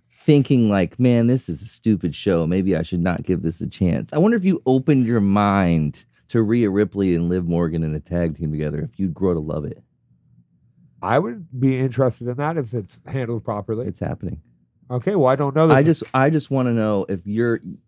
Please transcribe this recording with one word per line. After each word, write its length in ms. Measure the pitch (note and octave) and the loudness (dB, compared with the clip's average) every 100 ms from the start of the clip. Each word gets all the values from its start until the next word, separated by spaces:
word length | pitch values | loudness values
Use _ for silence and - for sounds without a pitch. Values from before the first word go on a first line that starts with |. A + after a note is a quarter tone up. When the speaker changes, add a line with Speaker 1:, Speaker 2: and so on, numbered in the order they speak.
| _ | _
Speaker 1:
thinking 580 | _ - D3 B2+ C3 A2 | _ 2 4 4 2 4
like, 300 | G2 F2 - | 2 0 2
"Man, 280 | B2 A#2+ A#2 | 2 4 2
this 220 | B2+ - | 0 -2
is 120 | D#2+ | -10
a 40 | A2 | -10
stupid 480 | - A2+ G2 F2 | -4 0 0 -2
show. 320 | - G2+ E2+ D#2+ | -4 -2 0 0
Maybe 300 | F#2 F#2+ E2 | 0 0 -2
I 60 | |
should 160 | E2 F2 | -2 -2
not 220 | F2+ E2 | -2 -2
give 180 | - F2 | -4 -2
this 180 | E2 - | -4 -6
a 60 | E2 | -8
chance." 460 | - F2+ - - | -2 0 0 -2
I 60 | D3+ | 0
wonder 180 | G#3 A#3 | 2 2
if 80 | F#3 | 0
you 160 | F3 B2+ | 0 2
opened 400 | C3 C#3+ C3+ A#2 | 2 2 2 2
your 140 | A#2 | 2
mind 840 | G2 G2+ G2+ G2 F2+ E2 D2 - _ _ _ | 2 4 4 2 2 2 0 -6 _ _ _
to 160 | A#2+ | 0
Rhea 260 | G#2+ A#2+ G#2 | 2 2 2
Ripley 460 | G2 G2+ G2 F#2+ E2+ | 0 0 0 0 2
and 120 | E2+ | 0
Liv 200 | F#2 E2+ | -2 0
Morgan 340 | E2+ E2 E2 | 0 0 -2
in 140 | D#2 D2+ | -4 -6
a 40 | |
tag 380 | - F2 E2+ D2+ | -4 -4 -2 -4
team 140 | D#2 | -6
together, 300 | D2+ D2+ D2 | -4 -4 -6
if 180 | D#2+ - | -8 -6
you'd 140 | F#2+ D2+ | -6 -2
grow 180 | F#2 | -2
to 60 | E2 | -2
love 260 | D2+ D#2 D2 | -4 -6 -8
it. 160 | - _ _ _ _ _ _ _ _ _ _ _ - | -12 _ _ _ _ _ _ _ _ _ _ _ -8
Speaker 2:
I 160 | F#2 C3 | 0 0
would 300 | G#3+ A3+ E3 B2+ | 0 -6 -12 -2
be 200 | C3+ B2+ | 0 0
interested 480 | C3 A#2+ B2+ - A#2+ | 0 0 0 0 -8
in 100 | B2 | -4
that 200 | D3 E3 | -4 -4
if 160 | A#2 | -6
it's 260 | A#2+ F2+ - - | -8 -10 -14 -10
handled 360 | C3+ A#2 A#2 | -6 -4 -6
properly. 440 | - G#2 G2 A2 - | -6 -6 -6 -6 -6
Speaker 1:
It's 120 | - | -6
happening. 420 | - - - D#2 - _ _ _ - | -8 -6 -10 -10 -18 _ _ _ -8
Speaker 2:
Okay, 260 | B2+ F#3 G3+ | -4 0 2
well, 120 | B2+ | 4
I 80 | C3+ | 4
don't 180 | C#3 | 0
know 140 | C#3+ D#3+ | 2 6
this. 80 | C#3 | 6
Speaker 1:
I 80 | |
just, 200 | D#3 D#3 - | 4 0 0
I 160 | C3 C#3 | 2 2
just 200 | D#3+ - | 2 -2
wanna 220 | C3+ B2 | -2 0
know 340 | A#2 G#2+ G2+ F2+ | 0 0 0 -2
if 100 | F#2+ F#2+ | -6 -4
you're, 320 | G#2+ A#2+ A2+ F2+ - | -2 0 -2 -6 -16